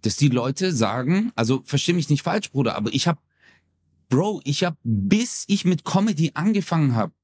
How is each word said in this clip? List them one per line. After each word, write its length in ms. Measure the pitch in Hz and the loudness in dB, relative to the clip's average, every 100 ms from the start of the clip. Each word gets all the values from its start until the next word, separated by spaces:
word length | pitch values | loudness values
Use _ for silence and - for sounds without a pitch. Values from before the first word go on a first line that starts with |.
Dass 140 | 113 - | -2 2
die 120 | 143 | 2
Leute 440 | 127 123 135 185 | 2 -2 -2 -2
sagen, 600 | 165 104 117 127 185 220 | 0 0 0 0 0 0
also 280 | - 113 131 | -2 0 0
versteh 300 | - 143 - | 0 -2 0
mich 160 | 175 147 | -2 0
nicht 120 | 147 | 0
falsch, 280 | - 202 - | 0 -4 -4
Bruder, 260 | 135 117 82 | -2 -2 -2
aber 160 | 104 | -2
ich 160 | 139 - | 0 0
hab, 140 | 160 _ _ _ _ _ _ _ _ _ | -2 _ _ _ _ _ _ _ _ _
Bro, 320 | 127 196 202 | 0 0 -4
ich 180 | - 143 | -4 -2
hab, 140 | 175 160 | -2 -4
bis 640 | 117 107 98 208 240 - - | -2 -2 2 2 2 -6 -2
ich 180 | 202 | 0
mit 200 | 175 175 | 2 0
Comedy 480 | - 196 214 151 160 | 0 0 0 0 -2
angefangen 600 | - 185 202 - 165 143 | 0 0 0 0 2 2
hab 180 | 117 95 _ | 2 -2 _